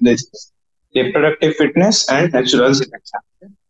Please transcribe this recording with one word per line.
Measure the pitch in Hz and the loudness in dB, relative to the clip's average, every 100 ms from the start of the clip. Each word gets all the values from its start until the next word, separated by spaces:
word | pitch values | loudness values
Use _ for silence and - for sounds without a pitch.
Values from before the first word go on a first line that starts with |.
| 120 | 2
ଦେଇଥିଲେ, | 117 - - - _ _ _ _ 131 | 2 -4 -18 -20 _ _ _ _ -4
ରିପ୍ରୋଡକ୍ଟିଭ | 127 151 151 156 156 - | -2 0 0 0 -2 0
ଫିଟନେସ | 151 - 196 220 - | 0 2 0 0 -2
ଆଣ୍ଡ | 139 175 127 | -2 0 0
ନ୍ୟାଚୁରାଲ | 127 139 127 139 | 0 2 2 0
ସିଲେକ୍ସନ। | 131 - - - - _ 202 202 _ | -2 -10 -16 -16 -16 _ -20 -20 _